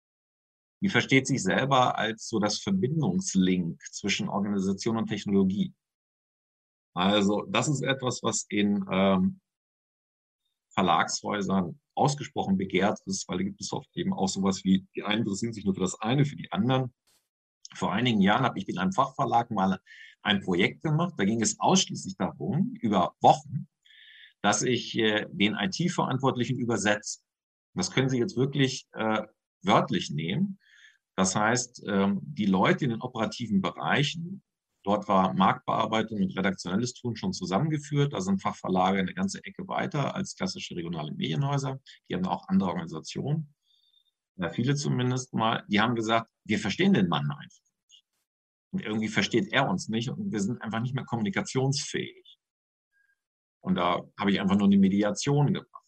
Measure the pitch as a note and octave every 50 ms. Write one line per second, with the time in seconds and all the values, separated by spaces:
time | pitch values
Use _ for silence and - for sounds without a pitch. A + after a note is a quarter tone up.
0 | _ _ _ _ _ _ _ _ _ _ _ _ _ _ _ _ G2 F#2+ - A#2+
1 | - - C3+ C3+ C3 - C3+ A2 F#2+ F#2 F2+ G#2 C3 C#3+ C#3+ B2+ B2 A#2+ - -
2 | G#2 A2 A2 - - - A#2 G#2 G2+ G#2 - - - G#2+ G2 F#2 G#2+ B2+ D#3+ E3
3 | C3 F#2+ F2 F#2 - - - F#2+ F#2 F#2 F#2 F2+ E2+ E2 - - - - - -
4 | - G2+ - - G#2 - - G#2 G2+ G#2 G2+ G2 F#2 G2 G2 F#2+ - A#2 A2+ A2+
5 | G#2+ G#2+ G#2+ G2 - G#2 G2 G2 G2 F#2 G2 G#2 F#2 - - _ _ _ _ _
6 | _ _ _ _ _ _ _ _ _ _ _ _ _ _ _ _ _ _ _ E2+
7 | F#2 G2 G#2 G#2+ G2+ G2 G#2 G2 - F#2+ G2 A2+ B2 D#3 C#3+ C3 D3+ C3+ C3 B2+
8 | B2+ B2 A2+ - - A2+ A2 - - - - G#2 G#2 G#2 G2+ G2+ F#2+ F#2+ F#2+ F#2+
9 | G2 G2 F#2+ F#2 F#2 G2 - - _ _ _ _ _ _ _ _ _ _ _ _
10 | _ _ _ _ _ _ _ _ _ _ _ _ _ _ - G#2+ F#2 F2 D#2+ E2+
11 | - - - - - G#2 G#2 G#2 G2 F#2 F#2+ F#2+ F2+ E2 - - _ _ _ -
12 | A#2 D3 - - C#3 - - G#2 - G2+ G2 F#2+ G2 F#2+ - F2+ G2 G#2 G#2 -
13 | - F#2+ F#2+ - - - F2+ F#2 F#2+ G2 - - - - - - - - _ F2
14 | E2+ F#2+ F#2+ - F#2+ F#2+ - G2 F#2+ G2 F#2+ - - F#2+ F#2+ F#2+ - - _ -
15 | - G2+ G#2+ A2+ A2 G2+ G2 - A#2 A#2 A2 G2+ - G2 F#2+ F#2+ F#2 F#2 - -
16 | A2 A2+ B2+ D3 D3 D3 - - - - F2 F#2+ A2 B2+ C3 C3 C3 B2 - _
17 | _ _ _ _ _ _ _ _ _ _ _ _ _ - - - F#2+ E2 F2+ A2
18 | B2 B2+ A2+ G2+ F#2+ G#2 G#2+ B2+ C3+ A2+ - - F#2+ - G2 F2 F#2+ F#2 F#2+ B2
19 | C#3 C#3 - - - A#2 A#2 A#2 A#2 - A2 F#2+ F#2+ F#2+ F#2 - - - - -
20 | - - - _ - G#2+ G2+ G2 - F2+ F2+ F2 G#2 - - - - D#3+ D3+ D#3
21 | F3 F3 - - G#2 G2+ A2+ A#2 G#2+ - - - G2 B2+ F#3 F#3+ - - - -
22 | - - - - F#2 - - - D2 F2+ A#2+ E3 G3+ B3 - - - G#2 G2+ F#2
23 | E2+ - - _ - C3+ D#3 - - - - - - - _ _ _ _ - -
24 | - - - - - - _ _ - G2+ G#2 - C3+ C3 A#2+ G#2+ - - - A#2+
25 | A2 G#2+ G#2+ G#2+ - - - F2+ G2+ G#2 G3 F#3+ G2+ F#2+ - - E3 F3 - -
26 | - - C3+ B2+ C3+ C3 A#2+ B2 A#2 C3 B2+ B2 A#2+ A2+ A#2 G2+ G2 G#2 G#2 G#2
27 | - - - - _ _ _ _ _ _ _ _ _ _ _ F#2 F#2 - - C3+
28 | C3 C3 C3 A#2+ A#2 G2 - A#2 B2+ C#3+ C#3+ C#3+ C3+ B2+ - - - _ - -
29 | A2 A2 A2 G#2+ - - _ _ _ _ _ _ - F#2+ A#2 E3 F#3+ - G2+ E2
30 | - - D2 D2+ E2 E2+ G2+ D#3+ G3 G3+ F#3+ - _ _ _ - - - _ _
31 | _ _ _ F#2+ F#2+ F#2+ - A2 G#2 A2 B2 A#2+ - - - - - - G2+ G2
32 | G2 G2+ G2+ F#2 D2 C#2+ - - G#2+ G2 F#2 F#2 A2 D3 F#3 F3+ D#3 B2 A#2 A2
33 | - B2 - A2+ A2 G#2 - - A#2+ G2+ G#2 F#2+ F#2 D#2+ - C2 C2+ D#2+ G2 B2
34 | D3 C#3+ - E2+ E2+ F3 G3 - - _ _ _ _ _ _ _ _ G2 G2+ G2+
35 | G2 - G2 F#2+ F#2 F#2 F#2 G2 F#2+ A2 B2 - - - A2 A2+ A2 A2 A2 A2
36 | A2 G#2+ A2+ G2+ F#2+ F#2+ F#2 F#2+ F#2+ G2 F#2+ - - F2 F#2 G#2+ B2 A#2+ - -
37 | - A#2+ G#2+ - - F#2+ F#2 - F#2+ E2+ F#2+ G#2 D3 E3 D3+ C#3+ - - D3 C#3+
38 | C#3+ C#3 A2+ G2 F#2 F#2+ G2 F#2+ - G#2 G2+ - - - F#2 F2+ F#2 F#2+ G2 G2
39 | F#2 F2 - F2+ F#2+ G2 - F#2+ - G2+ - - - - - - - - - D3
40 | C3+ - - - - - - - - F#3 - G3 - - F#3 E3+ E3 E3+ F3 D#3
41 | D3+ D3+ - - - D3 D#3+ D3 C#3 C#3 C#3+ C#3 C#3 C#3 C3+ C3+ - - - -
42 | _ - F#2 F2+ F#2 F#2 F2 - - - F#2+ G2 G2 F2+ E2+ F2 E2 E2 E2 D#2
43 | - - - G2 - C3 D3+ E3 D3 - _ _ _ _ _ _ _ _ _ _
44 | _ _ _ _ _ _ _ - F2+ - - - A#2+ C3+ C#3+ C#3+ D3 C#3+ C3+ B2
45 | B2 B2 B2+ B2+ - - - A#2+ A2 A2+ B2 - - - G2+ G2+ A2 B2 A#2+ A2+
46 | G#2+ A2 A#2 A#2 A#2 - _ _ _ - G#2+ G2 - G#2 F#2+ - F3 G3+ F#3+ A#2
47 | F#2+ E2+ D#2+ C#2+ C#2+ D2 C#2+ - - - - _ _ _ _ _ _ _ - -
48 | _ _ _ _ _ _ _ _ _ _ _ _ _ _ - F#2 - A2 G#2+ A2
49 | A2 G#2+ - G#2+ - - - A2+ G2 - A2+ C3 C#3 G#2+ F#2+ - - - G#2+ A#2
50 | A#2 C3 - - - G2 G#2 G#2 G2 G#2+ A#2+ - A2 A2 A2 A2+ B2 B2+ C#3+ B2
51 | - - A#2+ A2+ G#2+ G2+ G2 G#2+ G2 - - C3 C3 C#3 C#3 C#3+ - - - C2+
52 | A#1+ A1+ - - _ - - _ _ _ _ _ _ _ _ _ _ _ _ _
53 | _ _ _ _ _ _ _ _ _ _ _ _ - F#2+ F2+ F2+ F2 F2 F2 -
54 | - - _ G2+ G2+ G2+ F#2+ E2+ G2+ F#2+ G2 G#2 G2+ G2 G2+ - G2 F#2 G2 G2+
55 | G#2 G#2 G2+ - - C#3+ C#3+ D3 C#3+ B2 F#2+ - - - _ - -